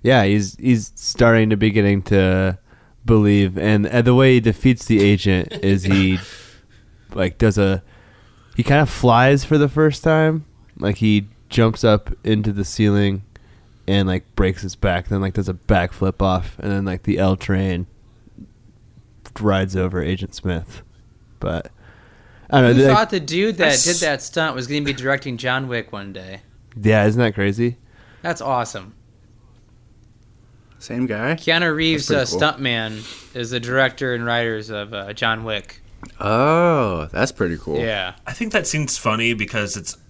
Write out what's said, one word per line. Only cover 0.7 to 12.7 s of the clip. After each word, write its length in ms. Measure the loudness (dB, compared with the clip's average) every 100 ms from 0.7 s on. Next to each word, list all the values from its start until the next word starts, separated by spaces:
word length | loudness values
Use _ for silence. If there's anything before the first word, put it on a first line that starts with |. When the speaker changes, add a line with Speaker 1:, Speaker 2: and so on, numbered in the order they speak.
| 2 0
Speaker 1:
starting 540 | -12 -10 2 4 6 4
to 40 |
beginning 460 | 2 2 2 2 0
to 540 | 2 2 4 2 0 -4 _ _ _ _
believe, 520 | 2 4 6 4 2 0
and, 300 | 0 2 2
and 180 | 2
the 80 | 4
way 180 | 6 6
he 60 | 6
defeats 440 | 4 2 2 0
the 160 | 2 4
agent 520 | 6 4 2 0 -2 -4
is 200 | 0 0
he, 360 | 2 2 2 0 -6 -20 -20 -20
<laughs> 480 | _ -20 _ -20 _
like, 240 | -4 -4 2
does 200 | 2 2
a, 240 | 0 0 -6 -20 -20 _ _ _ _
he 80 | -4
kind 180 | 2 2
of 80 | 2
flies 560 | 2 4 4 4 2
for 120 | 2 2
the 120 | 2
first 340 | 2 0 2
time, 400 | 0 2 2 0 -8 _ -20 -4
like, 200 | -4 0
he 300 | 2 2 0 _ _
jumps 340 | 2 2 2
up 260 | 2 2 0 -6
into 260 | -2 0 0
the 140 | -4
ceiling 560 | -6